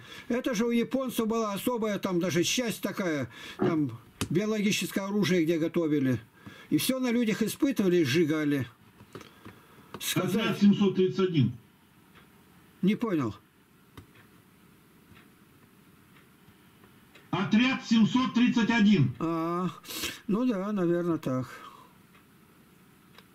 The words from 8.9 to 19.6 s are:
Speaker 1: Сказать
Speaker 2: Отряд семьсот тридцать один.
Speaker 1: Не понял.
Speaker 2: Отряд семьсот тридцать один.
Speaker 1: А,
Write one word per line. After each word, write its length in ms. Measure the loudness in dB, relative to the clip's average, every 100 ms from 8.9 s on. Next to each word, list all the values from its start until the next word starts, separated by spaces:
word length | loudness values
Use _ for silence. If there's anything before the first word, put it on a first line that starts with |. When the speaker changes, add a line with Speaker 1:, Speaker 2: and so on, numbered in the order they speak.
| -20 -20 -20 -20 -20 -20 -20 -20 -20 -20 -10
Speaker 1:
Сказать 360 | -6 -4 -2 -2
Speaker 2:
Отряд 240 | -2 4
семьсот 360 | 4 4 2 2
тридцать 320 | 0 2 0
один. 240 | 2 0 -2 -16 _ _ _ _ -20 -20 _ _ -20 -20 -2
Speaker 1:
Не 120 | 0 0
понял. 380 | -2 -2 -4 -6 _ _ _ _ _ -20 -20 -20 -20 -20 _ _ -20 -20 _ _ -20 -20 -20 -20 -20 -20 -20 _ -20 -20 -20 -20 -20 -20 -20 -20 -20 -20 -20 -20 -20 -20 -6
Speaker 2:
Отряд 540 | -2 4 4 4 2
семьсот 500 | 2 4 4 4 2
тридцать 360 | 2 2 4 2
один. 440 | 4 6 6 4 0
Speaker 1:
А, 520 | -4 -2 -2 -2